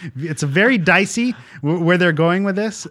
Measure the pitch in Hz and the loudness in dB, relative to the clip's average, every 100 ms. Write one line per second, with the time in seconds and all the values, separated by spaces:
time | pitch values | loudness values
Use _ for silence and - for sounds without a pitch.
0 | 160 131 156 151 147 143 220 247 165 180 | -14 -10 -8 -4 -2 2 2 2 2 2
1 | 190 - 247 233 - 151 143 160 165 175 | 2 -2 -4 -4 -12 -8 -4 0 2 4
2 | 180 156 165 180 196 190 214 - - | 2 2 2 0 -2 -2 -4 -6 -4